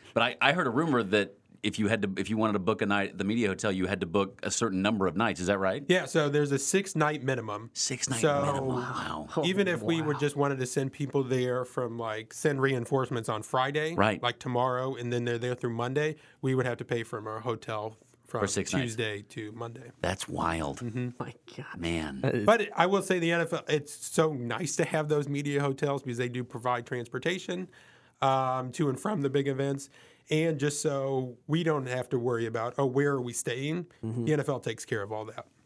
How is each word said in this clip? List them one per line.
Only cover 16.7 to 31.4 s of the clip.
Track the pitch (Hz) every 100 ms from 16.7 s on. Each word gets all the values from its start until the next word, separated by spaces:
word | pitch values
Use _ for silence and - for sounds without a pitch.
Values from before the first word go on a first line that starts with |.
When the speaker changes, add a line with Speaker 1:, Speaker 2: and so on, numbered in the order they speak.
| 120
Speaker 2:
to | 117
pay | 120
from | 113 113 107
our | 110
hotel | 117 110 - 107 110 113 _ _ -
from | 117
Speaker 1:
For | 101
six | - 92
nights. | -
Speaker 2:
Tuesday | 123 113 110 101 104
to | - 107
Monday. | 117 117 123 123 -
Speaker 1:
That's | - 95 -
wild. | 85 82 82 73 -
Speaker 2:
Mm-hmm. | 123 117 123 120
Speaker 3:
My | - - - -
God. | 135 -
Speaker 1:
Man. | 85 82 78 71
Speaker 3:
That | 131
is | 123 104
Speaker 2:
But | 226 202 -
I | 175
will | 196
say | 185 185
the | 165
N | 170
F | 165
L, | 160 -
it's | 147 143 - -
so | - 160
nice | 143 120 110 175 -
to |
have | 160 156 151
those | 151 143
media | 143 147 143
hotels | 143 135 147 139
because | 135 120
they | 123
do | 123
provide | 120 120 123 123 120
transportation, | 127 117 127 165 185 - 180 185 - - - _ _
um, | 135 131 131 131 127
to | - 151
and | 139
from | 202 208
the | 139
big | 143 139
events. | 135 139 139 - - - - -
And | 156 165 156
just | 147 143
so | 156 139 135 135 127 120